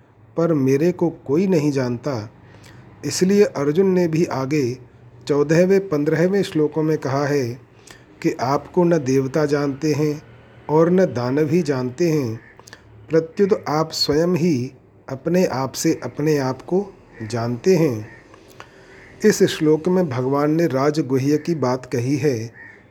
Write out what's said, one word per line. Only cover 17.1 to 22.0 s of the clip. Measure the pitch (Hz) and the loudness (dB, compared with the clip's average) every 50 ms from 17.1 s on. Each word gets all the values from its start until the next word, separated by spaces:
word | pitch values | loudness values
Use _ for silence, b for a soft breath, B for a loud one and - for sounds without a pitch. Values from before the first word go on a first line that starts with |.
| - - | -16 -14
जानते | 113 107 113 117 117 120 123 120 - 190 190 | -10 -6 -6 -4 -4 -4 -4 -2 2 2 4
हैं। | 156 165 147 120 107 107 - - - - - - - - - B B B B B B B B B B B B B B - | 4 2 0 0 -4 -8 -12 -18 -20 -20 -20 -20 -20 -20 -20 B B B B B B B B B B B B B B 2
इस | - 208 - | 2 4 4
श्लोक | 196 160 - - 160 151 156 151 156 180 | 2 0 0 0 0 2 2 2 0 0
में | 185 185 180 151 | 0 0 0 -2
भगवान | 117 123 127 131 139 139 147 151 | -2 -4 -2 -2 0 0 0 0
ने | 156 160 170 | 0 0 0
राजगुह्य | 156 127 131 135 147 147 160 143 123 131 131 131 143 147 147 | 0 0 0 0 0 0 -2 -2 0 0 0 0 2 0 0
की | 147 170 170 | 0 -2 -4
बात | 151 127 127 127 135 - | -2 -2 -2 -2 -4 -6
कही | - - 123 | -6 -6 -4